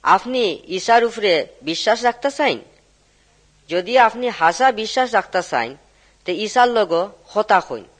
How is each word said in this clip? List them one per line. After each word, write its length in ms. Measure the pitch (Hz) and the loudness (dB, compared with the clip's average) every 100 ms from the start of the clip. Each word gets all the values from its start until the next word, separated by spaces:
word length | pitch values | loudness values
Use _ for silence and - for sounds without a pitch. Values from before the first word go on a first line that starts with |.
আপনি 580 | 139 190 240 254 214 151 - | 4 2 2 -2 -2 -4 -8
ঈশার 360 | 185 202 233 | -8 2 2
উপরে 440 | 233 226 208 165 101 - | 2 -2 0 0 -2 -10
বিশ্বাস 420 | 143 165 - 226 | -10 -4 0 0
রাখতে 280 | 240 233 277 | 0 -2 -6
চাইন? 280 | 277 277 117 - _ _ _ _ _ _ _ _ _ _ | -2 -2 -2 -10 _ _ _ _ _ _ _ _ _ _
যদি 280 | 170 180 247 | -6 0 4
আপনি 320 | 226 226 247 | 4 2 -6
হাসা 420 | 208 165 175 262 | 0 0 4 0
বিশ্বাস 400 | 220 220 262 254 | 0 -4 -2 0
রাখতে 300 | 214 - 190 170 | -2 -2 -4 -2
চাইন, 280 | 131 117 139 _ _ _ _ - | -4 -4 -10 _ _ _ _ -8
তে 80 | |
ঈশার 360 | 180 214 254 247 | -6 -2 2 4
লগ 400 | 233 190 165 196 - _ 208 | 2 0 -2 -4 -10 _ -4
কথা 260 | 214 190 - | 2 0 0
কইন 140 | 120 90 | -14 -14